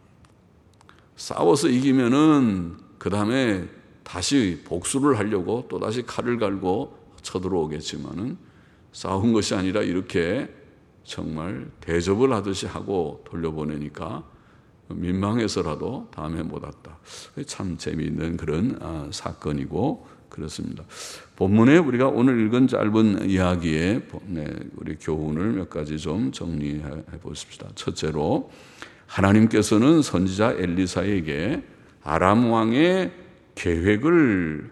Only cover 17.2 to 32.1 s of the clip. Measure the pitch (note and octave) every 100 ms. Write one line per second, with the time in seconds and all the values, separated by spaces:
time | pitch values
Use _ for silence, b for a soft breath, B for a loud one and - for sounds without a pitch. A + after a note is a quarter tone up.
17.2 | B - C#3+ - G2 E2 - D#2 D#2 D#2
18.2 | E2 E2+ D#2 D2+ A2 - E2 E2 D2 -
19.2 | - E2 - D2 C2+ D#2 B2+ A#3 B B
20.2 | - - D#2 D#2 D2+ - - B B B
21.2 | B - F#2+ G#2+ A#2 D#3+ D3+ A#2+ C3 A#2
22.2 | B2+ A#2+ G#2+ B2 C3 A2+ G#2 G#2+ A2 F#2
23.2 | G2+ F#2 F2+ F2+ D#2+ D#2 F2+ A#2+ - -
24.2 | F#2 E2 D2+ C#2+ - - - D#2+ - D#2
25.2 | D#2 D2+ G#2 G#2+ E2+ E2+ D2 D#2 D#2+ F2
26.2 | C3 C3+ E2+ D#2 D2 D2+ D2+ D2+ - D2+
27.2 | - D2+ - - G2+ G#2+ - F2 D#2 D2+
28.2 | D#2 B2+ - B B B B B B -
29.2 | F#2+ G#2+ A2 A2 G#2 G#2+ B2+ E3 C3+ F2
30.2 | F#2 F#2+ A2+ - F2+ F2 F#2 F#2 F#2+ G2+
31.2 | D2+ C#2+ F#2 E3 - B B B C#2